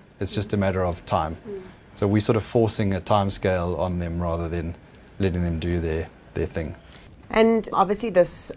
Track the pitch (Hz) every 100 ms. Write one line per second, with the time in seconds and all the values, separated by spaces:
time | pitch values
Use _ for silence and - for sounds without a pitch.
0 | - - 98 - 104 104 98 95 90 85
1 | - 92 80 80 - - - - - -
2 | 101 104 101 113 - 120 110 - 104 95
3 | - 107 98 - 98 92 87 82 90 87
4 | 87 85 87 82 85 85 82 82 - -
5 | - - 98 87 87 82 87 87 82 80
6 | 82 - - - 78 - 78 - - -
7 | - - - 220 226 226 208 - 185 202
8 | 233 180 165 - -